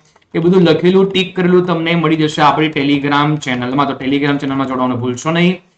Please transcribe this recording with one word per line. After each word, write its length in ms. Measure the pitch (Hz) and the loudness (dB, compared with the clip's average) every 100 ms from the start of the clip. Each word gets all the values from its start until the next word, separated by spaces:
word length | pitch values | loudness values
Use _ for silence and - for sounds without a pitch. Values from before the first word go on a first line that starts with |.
| _ _ _ | _ _ _
એ 60 | - | -2
બધું 220 | 180 190 | 2 4
લખેલું, 500 | 165 151 180 190 190 | 4 4 4 4 2
ટિક 240 | 185 180 - | 0 -4 -2
કરેલું 300 | 175 180 180 | 2 2 2
તમને 300 | 165 165 170 | -2 0 0
મળી 200 | 156 160 | 0 0
જશે 260 | 151 156 | 0 2
આપણી 260 | 147 143 156 | 2 2 -2
Telegram 680 | 151 139 143 143 143 147 151 | -2 0 0 0 0 0 -2
ચેનલમાં. 500 | 139 123 123 135 135 | -4 -6 -4 -2 -2
તો 180 | 131 131 | -2 -2
Telegram 320 | 143 143 139 | -2 0 -2
ચેનલમાં 300 | 139 135 131 | -4 -4 -4
જોડાવાનું 320 | 127 127 120 | -2 -2 -2
ભૂલશો 320 | 123 123 156 | -4 -6 -4
નહીં. 300 | 170 175 185 _ | 0 0 0 _